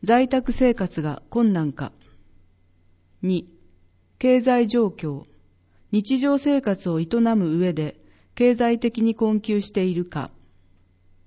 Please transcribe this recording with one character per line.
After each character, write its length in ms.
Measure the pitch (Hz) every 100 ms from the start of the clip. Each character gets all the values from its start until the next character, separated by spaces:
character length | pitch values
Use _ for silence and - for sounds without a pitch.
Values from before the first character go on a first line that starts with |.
在 240 | 202 240 254
宅 240 | 262 247
生 220 | - 254
活 280 | 233 180 -
が 220 | 151 139 -
困 240 | 233 220
難 180 | 175 151
か。 220 | 135 139 - _ - _ _ _ _ _ _ _ _ _ _
二、 260 | 185 180 - - - _ _ _ _ _
経 220 | 254 254
済 260 | 247 247 220
状 200 | 240 202
況、 360 | - 156 139 - _ _ _ _ _ _
日 280 | 208 208 262
常 180 | 277 277
生 240 | 285 277
活 280 | 214 196 180
を 100 | 165
営 80 | 165
む 460 | 233 226 220 170 165
上 160 | 180
で 220 | 156 151 - - _ _
経 220 | - 247 240
済 240 | 233 233
的 220 | 233 233
に 140 | 226 220
困 240 | 220 214
窮 200 | 214 208
し 100 | 202
て 140 | 202 185
い 80 |
る 120 | 175 175
か。 260 | 151 - - _ _ _ _ _ _ _ _